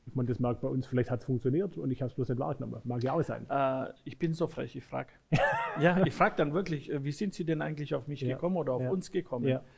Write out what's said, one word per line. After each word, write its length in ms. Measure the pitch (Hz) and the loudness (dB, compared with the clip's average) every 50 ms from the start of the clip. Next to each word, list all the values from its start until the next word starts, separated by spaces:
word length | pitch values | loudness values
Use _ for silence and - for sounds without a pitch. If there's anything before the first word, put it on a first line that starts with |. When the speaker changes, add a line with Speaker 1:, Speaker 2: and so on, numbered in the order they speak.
| - | -12
Speaker 1:
ich 100 | - - | -6 -2
meine, 140 | 131 123 120 | 0 0 0
das 100 | 120 - | 2 2
mag 200 | 127 120 120 - | 2 0 0 0
bei 80 | - 131 | -2 -2
uns, 180 | 135 131 127 | 0 -2 -2
vielleicht 240 | - 131 127 117 - | 2 2 2 2 2
hat's 140 | 123 117 - | 0 -2 0
funktioniert 540 | - 131 117 - 127 131 165 202 196 - 165 | 0 0 2 2 2 2 2 2 0 -2 -4
und 120 | 147 135 | -2 -2
ich 120 | 127 - 131 | -2 -2 -2
hab's 100 | 120 - | -4 -2
bloß 140 | - 123 - | -2 -2 -2
nicht 100 | 127 120 | 0 -2
wahrgenommen. 440 | 139 156 139 - 120 117 117 120 - | -2 -2 -4 -4 -6 -8 -8 -8 -6
Mag 180 | 123 120 123 120 | -4 -2 -2 0
ja 120 | 131 139 | 0 0
auch 80 | 170 156 | 0 0
sein. 240 | - 117 117 - - | -2 -4 -6 -4 -2
Speaker 2:
Äh, 420 | - 139 139 135 131 131 117 - - - - | 0 2 2 2 2 0 -2 -6 -8 -12 -14
ich 140 | - - - | -14 -8 -4
bin 160 | 175 165 165 | -2 -2 0
so 120 | 160 165 | 0 -2
frech, 300 | - - - - - - | -2 -2 -4 -6 -6 -8
ich 80 | 131 - | -12 -12
frag. 240 | - 135 131 135 - - - _ - | -8 -6 -6 -6 -8 -12 -18 _ 2
Speaker 1:
<laughs> 100 | - - 190 190 - - - - - - | 4 4 6 4 2 2 -2 -2 0 4
Speaker 2:
Ja, 280 | 143 175 180 190 185 | 4 6 6 6 4
ich 80 | 156 - | 4 4
frag 240 | - 175 214 - - | 4 4 4 4 2
dann 160 | 160 147 147 | 0 2 2
wirklich, 360 | 185 196 170 160 143 120 - | 0 0 0 -4 -4 -4 -4
äh, 140 | 139 143 139 | -4 -2 -2
„Wie 80 | 143 143 | -2 -2
sind 220 | - 214 196 - | -2 -2 -4 -2
Sie 100 | - 175 | -2 -2
denn 160 | 156 160 151 | 0 0 0
eigentlich 340 | 151 151 156 139 147 147 156 | -2 -4 -4 -6 -4 -4 -4
auf 140 | 139 120 147 | -4 -4 -4
mich 140 | 143 - 135 | -6 -4 -2
Speaker 1:
Ja. 120 | 123 127 | -2 -2
Speaker 2:
gekommen 220 | - 160 180 185 | 0 0 0 0
oder 160 | 170 147 139 127 | 0 0 0 0
auf 100 | 123 127 | 0 0
Speaker 1:
Ja. 80 | 127 | 0
Speaker 2:
uns 200 | 190 185 - - | 0 -2 -2 -2
gekommen?“ 360 | - 185 - - 131 123 131 | -4 -4 -4 -2 -2 0 2
Speaker 1:
Ja. 160 | 135 131 131 - - - | 2 2 2 0 -8 -14